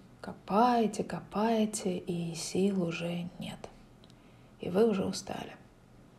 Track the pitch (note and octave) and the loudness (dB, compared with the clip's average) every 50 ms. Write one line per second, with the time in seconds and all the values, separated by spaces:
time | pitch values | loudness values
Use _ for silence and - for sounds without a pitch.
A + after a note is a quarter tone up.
0 | - - - - - - - - - - F#3 G#3 A#3+ B3 A#3+ A#3 A3+ G#3 - - | -14 -20 -20 -14 -14 -12 -12 -12 -4 2 4 6 6 6 6 4 2 2 0 -2
1 | - - - E3 - - - G3 G#3+ A#3 A3+ A3 G#3+ G#3+ - - - F#3+ F3+ - | -4 -4 -6 -8 -8 -6 -2 0 2 2 4 4 2 2 0 -2 -2 -2 -4 -2
2 | - - F3 E3+ E3+ E3 D#3 D#3+ - - - F3+ F#3+ G3+ F#3+ F#3+ E3+ E3+ E3 - | -4 -4 -4 -2 -4 -4 -6 -6 -8 -2 2 2 4 4 4 2 0 0 -2 -4
3 | E3 F3 F3 F3 F3 F3 - - - - - - - - - - - - - - | -4 -4 -4 -4 -6 -6 -8 -10 -10 -10 -10 -12 -14 -16 -16 -20 -20 -20 -20 -20
4 | - - - - - - - - - - - - - - E3+ G3 A#3 A3+ G3+ F#3+ | -20 -20 -20 -20 -20 -20 -20 -20 -20 -20 -14 -8 -6 0 4 4 6 6 4 2
5 | F#3 F#3+ F#3+ - - - - - - - - - - - - - - - - - | 0 -2 -4 -6 -6 -8 -8 -8 -8 -10 -14 -18 -20 -20 -20 -20 -20 -20 -20 -20
6 | - - - | -20 -20 -20